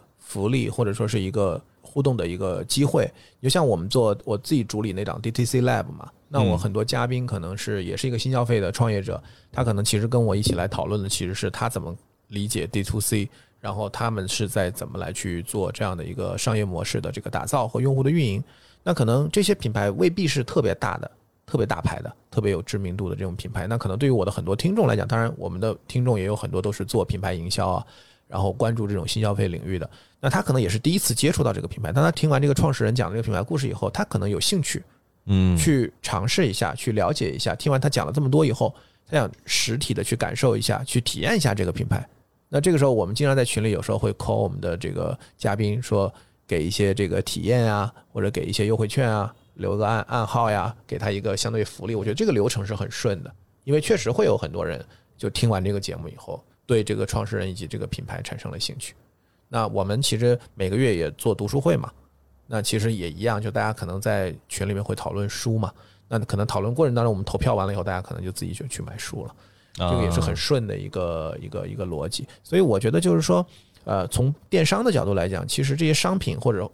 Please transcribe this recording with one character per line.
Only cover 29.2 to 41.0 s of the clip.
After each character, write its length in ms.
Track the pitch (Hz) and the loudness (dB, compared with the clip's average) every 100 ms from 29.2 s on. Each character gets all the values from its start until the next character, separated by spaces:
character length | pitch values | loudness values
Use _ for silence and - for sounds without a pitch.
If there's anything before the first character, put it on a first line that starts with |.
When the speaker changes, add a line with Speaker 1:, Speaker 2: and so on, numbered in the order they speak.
Speaker 1:
消 140 | 107 101 | 2 2
费 120 | 98 | 0
领 160 | 85 | -2
域 140 | 80 92 | -4 -4
的， 100 | - - - _ | -6 -12 -20 _
那 100 | 139 | 0
他 120 | 180 | 2
可 100 | 196 | 2
能 100 | 131 | 2
也 60 | 92 | 2
是 120 | 110 | 2
第 120 | 147 | 2
一 60 | 196 | 2
次 160 | - | 2
接 180 | 117 147 | 2 2
触 120 | 151 | 4
到 100 | 127 | 2
这 80 | 98 | 0
个 60 | - | -4
品 140 | - | -6
牌， 100 | 92 | 0
当 120 | 127 | 2
他 80 | 160 | 2
听 180 | - 156 | 4 4
完 120 | 135 | 4
这 60 | 143 | 4
个 60 | |
创 200 | 139 156 | 4 2
始 100 | 135 | 2
人 120 | 110 123 | 2 2
讲 160 | 85 | 0
这 60 | 110 | -2
个 40 | |
品 120 | 110 | 0
牌 100 | 92 | 0
故 140 | 107 160 | 0 0
事 100 | 131 | -2
以 60 | |
后， 160 | - 101 | -2 -2
他 140 | - | -2
可 140 | 208 98 | -2 0
能 120 | 98 | 0
有 100 | 95 | 0
兴 220 | - 190 | 2 2
趣 220 | 139 - - _ _ _ - | 0 -4 -8 _ _ _ 2
Speaker 2:
嗯。 300 | 95 92 87 | 4 6 6
Speaker 1:
去 360 | 78 139 117 - | 4 4 2 -4
尝 260 | - - 117 | -4 -2 0
试 200 | - 139 | 2 2
一 40 | |
下， 220 | 98 92 - | 2 -2 -2
去 160 | - | 0
了 220 | 104 90 | 2 2
解 180 | 151 90 | 2 -2
一 80 | 65 | -2
下， 160 | - - | -2 -2
听 160 | 151 | 2
完 80 | 135 | 2
他 80 | 143 | 2
讲 180 | 123 80 | 0 0
了 60 | |
这 80 | 135 | 0
么 100 | 135 | 4
多 140 | 147 147 | 4 4
以 60 | |
后， 220 | - 113 - - _ - | 2 0 -2 -20 _ -2
他 80 | 151 | 0
想 140 | 107 - - | 0 -4 -4
实 320 | - - 120 | 0 0 0
体 160 | - | -2
的 100 | 98 | -2
去 120 | - 107 | 0 0
感 200 | 87 - | -2 0
受 220 | 131 107 | 2 2
一 40 | |
下， 220 | 110 104 | 2 -2
去 160 | 135 | 0
体 200 | 127 | 0